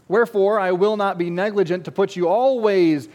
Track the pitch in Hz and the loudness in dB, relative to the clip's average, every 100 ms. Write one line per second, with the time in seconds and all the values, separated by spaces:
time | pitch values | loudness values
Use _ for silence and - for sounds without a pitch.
0 | - 196 233 214 196 214 185 180 208 214 | -4 0 0 0 0 0 0 0 0 0
1 | 196 180 170 175 202 202 175 180 156 147 | -2 -2 -4 -4 -2 0 -2 -2 -4 -2
2 | 196 185 170 202 262 262 214 196 170 151 | -2 0 0 2 2 2 2 2 2 2
3 | 120 | -4